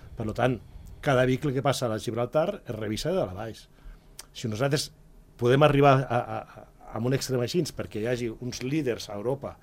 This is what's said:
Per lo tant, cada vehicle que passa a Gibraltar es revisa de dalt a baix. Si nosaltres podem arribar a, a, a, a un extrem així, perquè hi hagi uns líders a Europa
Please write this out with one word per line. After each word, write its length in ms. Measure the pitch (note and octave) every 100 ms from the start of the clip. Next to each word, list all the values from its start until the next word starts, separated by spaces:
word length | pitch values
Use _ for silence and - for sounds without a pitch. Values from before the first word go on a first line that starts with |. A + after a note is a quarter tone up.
| - -
Per 100 | A2
lo 80 |
tant, 240 | G#2+ B2+ A#2+ - - - -
cada 240 | D3 B2+ B2+
vehicle 280 | B2+ D3+
que 80 | C3
passa 240 | C#3 C3 A#2+
a 120 | G#2+
Gibraltar 460 | A#2 A2 A#2+ D#3 F3 -
es 160 | -
revisa 360 | G#2+ G#2+ G#2+ D3+
de 60 | F#3
dalt 80 | G#2+
a 60 | F2+
baix. 260 | A2+ - - - - - - - -
Si 160 | - A2+
nosaltres 400 | G#2+ C#3 C#3 - - - - - -
podem 240 | A#2+ C3+
arribar 320 | D3+ C#3 C#3+ C3+
a, 160 | C3+ A#2+
a, 200 | A2 A2
a, 240 | - G#2+ - - - A2
a 0 |
un 160 | A#2+
extrem 260 | C3+ - B2+
així, 200 | A#2+ F3 D3+ -
perquè 260 | G2 G#2+
hi 80 | A2+
hagi 180 | B2 A#2+
uns 280 | A2+ B2 - B2+
líders 420 | D#3 B2+ G#2+ -
a 60 |
Europa 400 | G#2 A2 C3+ G2+ -